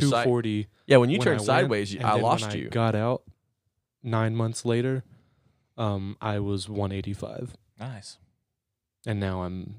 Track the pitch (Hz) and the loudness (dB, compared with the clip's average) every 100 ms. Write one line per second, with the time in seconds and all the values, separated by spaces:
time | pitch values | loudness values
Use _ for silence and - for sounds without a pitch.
0 | 143 120 120 120 113 107 104 _ - 135 | 2 2 2 2 0 -2 -4 _ 6 8
1 | 123 180 - 135 104 135 - 107 101 98 | 8 4 2 2 2 2 2 0 -2 -2
2 | - 107 113 151 107 101 60 117 113 104 | 0 2 4 2 0 -6 -4 0 0 2
3 | 113 127 - - _ _ _ _ _ _ | 0 -2 -6 -20 _ _ _ _ _ _
4 | 127 113 113 113 113 113 120 117 127 131 | -4 0 0 0 -2 -2 0 0 0 -2
5 | - - _ _ _ _ _ - 110 98 | -6 -18 _ _ _ _ _ -4 -2 -2
6 | 98 104 107 104 101 98 95 104 101 98 | -4 -6 -4 -2 -2 -4 -4 -4 -4 -4
7 | 98 98 - - 123 - _ _ 117 113 | -6 -8 -8 -10 -12 -14 _ _ -12 -12
8 | - - _ _ _ _ _ _ _ _ | -16 -20 _ _ _ _ _ _ _ _
9 | - 104 98 92 90 92 95 | -6 -4 -2 -4 -6 -8 -10